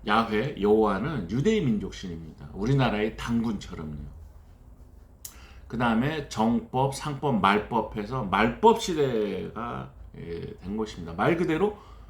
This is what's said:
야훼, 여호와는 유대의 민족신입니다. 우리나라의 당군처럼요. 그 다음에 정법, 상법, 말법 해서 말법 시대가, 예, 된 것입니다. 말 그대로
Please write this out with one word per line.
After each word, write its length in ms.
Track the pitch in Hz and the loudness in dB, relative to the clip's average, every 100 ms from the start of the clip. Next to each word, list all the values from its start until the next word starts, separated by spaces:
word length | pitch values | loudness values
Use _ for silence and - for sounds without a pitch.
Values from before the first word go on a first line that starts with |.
| 107 | 2
야훼, 520 | 110 110 107 135 120 | 2 2 0 -2 0
여호와는 680 | 101 110 107 95 135 147 87 | 4 6 6 2 -2 -4 -2
유대의 340 | 117 180 220 151 | 0 2 2 2
민족신입니다. 840 | 104 92 - 95 82 78 76 71 | 0 -2 -8 -10 -10 -12 -16 -14
우리나라의 600 | 92 110 139 120 104 107 - | -4 0 2 2 2 -2 -2
당군처럼요. 920 | - 117 113 101 - 82 78 73 73 - - - - - - - - - - - - - - - - | -2 0 0 -4 -8 -10 -10 -10 -12 -14 -20 -20 -20 -20 -20 -20 -20 -20 -20 -20 -20 -20 -20 -20 -10
그 100 | 113 | -2
다음에 500 | 120 113 139 156 - | 2 2 2 -2 -6
정법, 640 | - 113 117 - 131 135 135 | 0 2 2 -2 0 0 0
상법, 440 | 151 135 147 113 | -6 -2 0 4
말법 560 | 95 104 104 113 107 110 | 4 4 2 -2 -2 -6
해서 280 | 104 131 | -6 -4
말법 580 | 104 98 113 226 220 220 | 0 2 2 6 6 6
시대가, 1120 | - 160 135 113 104 95 92 95 120 127 131 - - 90 | 2 0 2 2 0 -2 -6 -8 -8 -8 -10 -14 -18 -14
예, 400 | 85 85 - - | -10 -10 -10 -12
된 200 | 90 107 | -8 -6
것입니다. 360 | 107 - 82 | -6 -8 -10
말 240 | 85 123 170 | 0 0 2
그대로 400 | 165 156 208 208 - - | 0 2 0 -2 -18 -20